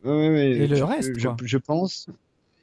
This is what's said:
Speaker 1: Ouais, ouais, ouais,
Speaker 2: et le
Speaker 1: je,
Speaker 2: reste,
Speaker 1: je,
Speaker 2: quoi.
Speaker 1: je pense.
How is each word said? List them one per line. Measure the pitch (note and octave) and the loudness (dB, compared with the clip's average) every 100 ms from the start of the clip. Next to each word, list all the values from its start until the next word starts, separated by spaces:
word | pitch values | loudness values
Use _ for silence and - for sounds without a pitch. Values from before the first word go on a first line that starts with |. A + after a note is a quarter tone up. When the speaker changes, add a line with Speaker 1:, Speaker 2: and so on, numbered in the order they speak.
Speaker 1:
Ouais, | B2+ | -2
ouais, | D3+ D#3 | 2 2
ouais, | D#3 C#3 | 4 4
Speaker 2:
et | B2+ C#3+ | 2 2
le | C#3+ | 2
Speaker 1:
je, | |
Speaker 2:
reste, | D3 D4 C3+ A#2+ | 2 0 -4 -2
Speaker 1:
je, | B2 | -4
Speaker 2:
quoi. | A#2+ | -4
Speaker 1:
je | B2 C3+ | -2 -4
pense. | - D#3 F#3 - - - _ _ _ _ | -2 -2 -2 -6 -16 -20 _ _ _ _